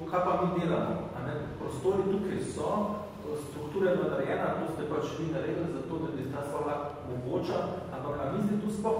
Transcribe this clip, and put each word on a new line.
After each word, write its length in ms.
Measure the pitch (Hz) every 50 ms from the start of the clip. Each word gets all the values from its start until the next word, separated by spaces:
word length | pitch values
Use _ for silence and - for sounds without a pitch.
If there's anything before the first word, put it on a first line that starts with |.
| 165
kaj 140 | - 185 180
pa 100 | 180 196 - -
mi 100 | 175 170 -
delamo? 400 | 165 165 147 131 113 - - - - - -
A 60 | - - 123
ne? 80 | 117 113 113 104 - - -
Prostori 480 | - - - - - 190 196 190 196
tukaj 320 | 196 190 - - - - -
so, 280 | - - - - - - - 214 - 208 208 - - - - - - 147 151 147
struktura 520 | - - - 151 151 147 - 190 190 180
je 60 | 180
bila 120 | - - -
narejena, 460 | - - - - - - - - -
to 100 | - 170 160
ste 160 | - 151 151 -
pač 160 | 151 147 - - - 165
vi 80 | 160 156
naredili 460 | 139 135 - - - - - - 139
zato, 200 | 131 - - 165 156
da 80 | - - -
bi 160 | 131 127 -
ta 80 | - 143
stvar 200 | 143 143 147 147 147
lahko 240 | 147 143 147 147 147 - - - 127
mogoča, 480 | 123 123 - - - - - - - - - - - - - -
ampak 220 | 131 131 135 151 151
a 140 | - - 160
mi 120 | 175 208 208
zdaj 120 | 202 208 208
tu 60 | - 214
sploh 240 | - 208 220 220 226 226